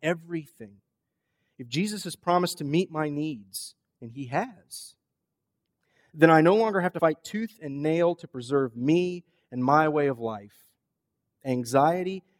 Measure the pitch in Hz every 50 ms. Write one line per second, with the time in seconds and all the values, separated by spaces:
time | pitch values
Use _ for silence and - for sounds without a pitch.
0 | 151 160 175 165 165 170 170 160 147 - _ - 113 101 101 98 _ _ _ _
1 | _ _ _ _ _ _ _ _ _ _ _ - 127 120 120 156 202 214 214 196
2 | - - - - - 175 175 180 180 175 - - 151 139 147 175 190 - 160 156
3 | 156 151 143 147 151 156 143 107 101 95 - - - - _ _ _ _ _ -
4 | 127 117 113 139 139 120 139 165 233 262 196 - _ _ - - - - _ _
5 | _ _ _ _ _ _ _ _ _ _ _ _ _ _ _ _ _ _ _ _
6 | _ _ - 151 160 165 160 156 156 175 202 220 226 220 196 190 175 180 - 165
7 | 165 160 156 - - - - 214 226 220 - - 160 143 139 143 147 156 160 170
8 | 170 170 170 - - - - 127 120 123 139 139 135 120 113 120 123 147 165 175
9 | 180 180 180 175 - _ _ _ _ - 123 127 127 135 147 156 156 156 147 151
10 | 143 139 131 113 117 113 110 101 104 104 _ _ _ _ _ _ _ _ _ _
11 | _ _ _ _ _ _ _ _ - 135 127 123 120 117 127 135 147 160 175 185
12 | 180 185 190 185 - _ _